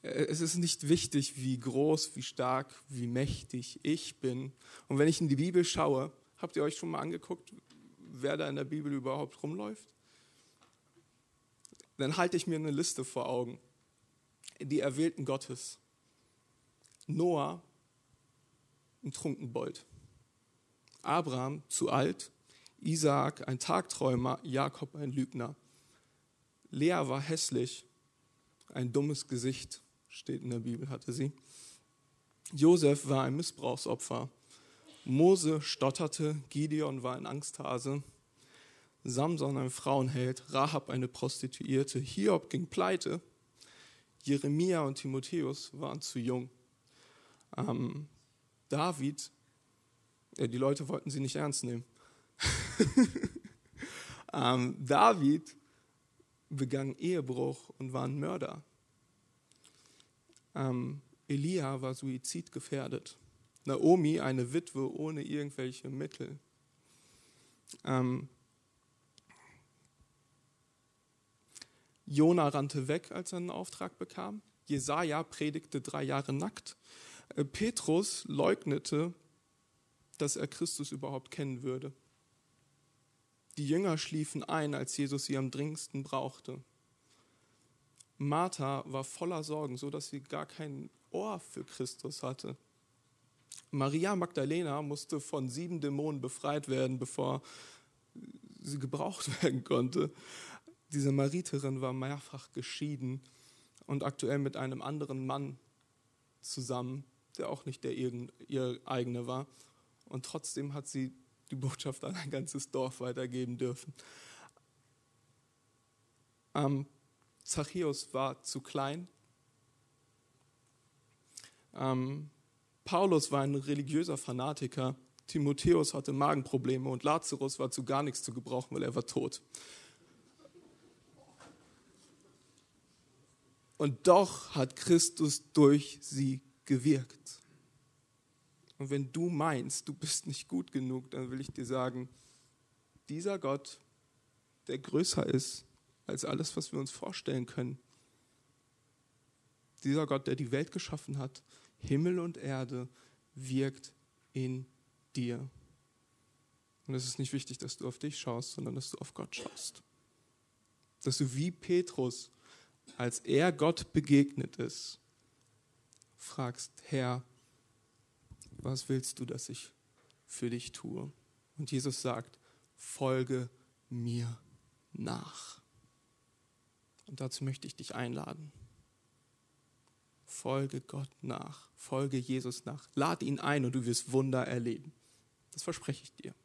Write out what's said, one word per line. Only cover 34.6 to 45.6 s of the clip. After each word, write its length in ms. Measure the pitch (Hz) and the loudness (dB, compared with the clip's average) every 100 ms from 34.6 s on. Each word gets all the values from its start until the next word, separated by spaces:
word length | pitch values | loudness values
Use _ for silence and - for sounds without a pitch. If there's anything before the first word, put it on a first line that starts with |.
| - - - - - | -20 -20 -20 -14 0
Mose 560 | 131 170 190 156 156 | 6 8 8 6 2
stotterte. 800 | 143 - 135 - 156 - 151 151 127 | 0 2 2 2 -2 0 0 -2 -4
Gideon 540 | 139 151 151 151 135 | -2 0 2 0 -2
war 120 | 123 127 | -4 -4
ein 100 | 135 | -4
Angsthase. 800 | 139 143 - 143 127 127 143 139 - _ _ - - - - - _ | -6 -6 -6 -4 -2 0 -4 -6 -18 _ _ -20 -20 -20 -20 -20 _
Samson 540 | - 123 151 165 139 139 | -2 2 2 2 0 0
ein 120 | 131 | -2
Frauenheld. 840 | - - 139 131 135 127 127 - | -2 2 4 4 2 0 -2 -2
Rahab 360 | 147 143 151 - | 2 4 2 -2
eine 180 | 131 127 | -2 -2
Prostituierte. 920 | - 127 - 131 - - 131 139 131 | -2 -4 -2 -6 -6 0 2 2 -2
Hiob 500 | 131 - 208 180 - | -2 2 4 4 2
ging 180 | 190 170 | -4 -2
pleite. 540 | - 185 190 - 165 - _ _ _ - - - - _ _ | 2 2 2 0 -4 -6 _ _ _ -20 -20 -20 -20 _ _
Jeremia 580 | - 139 143 147 180 170 | 0 2 4 4 4 4
und 140 | 139 139 | 2 -2
Timotheus 760 | 143 131 131 170 135 143 | -2 -4 -2 -2 -2 -4